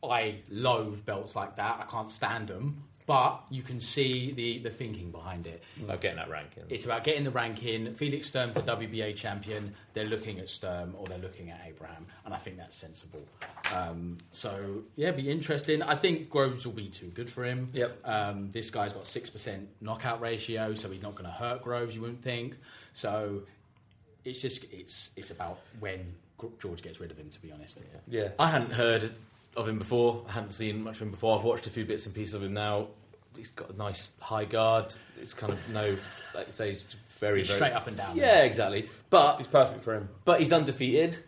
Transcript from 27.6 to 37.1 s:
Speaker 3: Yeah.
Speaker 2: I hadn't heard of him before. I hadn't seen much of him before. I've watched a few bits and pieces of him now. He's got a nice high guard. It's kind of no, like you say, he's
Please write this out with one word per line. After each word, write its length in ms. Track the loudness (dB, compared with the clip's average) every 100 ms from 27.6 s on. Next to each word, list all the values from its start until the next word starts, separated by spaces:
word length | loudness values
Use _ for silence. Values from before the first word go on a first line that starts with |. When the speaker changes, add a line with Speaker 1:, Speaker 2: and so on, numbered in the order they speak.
| -16 -18 -18 -18 -4
Speaker 3:
Yeah. 220 | -2 -2 4
Speaker 2:
I 100 | 6
hadn't 240 | 6 2
heard 380 | 4 6 6 2 -6 -18 -20 -10 -4
of 100 | -2
him 120 | 0
before. 460 | 2 6 6 4 -4
I 40 |
hadn't 200 | -6 -4
seen 300 | -4 -2 -2
much 140 | -6 -6
of 60 |
him 60 | -8
before. 280 | 0 4 4
I've 60 |
watched 220 | 4 0 -2
a 40 |
few 160 | -6 -2
bits 180 | -4
and 100 | -4
pieces 200 | -6 -6
of 80 | -4
him 100 | -4
now. 360 | -2 0 0 -2 -10 -20 -20 _ -16
He's 140 | -16
got 200 | -14 -12
a 60 | -6
nice 340 | -6 -4 -6 -8
high 240 | -4 -2 0
guard. 460 | 4 6 6 2 -10 -16 -16
It's 120 | -12
kind 200 | -4 -2
of 160 | -2 -2
no, 260 | 0 0 0 -4 -14 -10
like 120 | -8 -8
you 60 |
say, 160 | -4 -4
he's 260 | -4 -10 -16 -14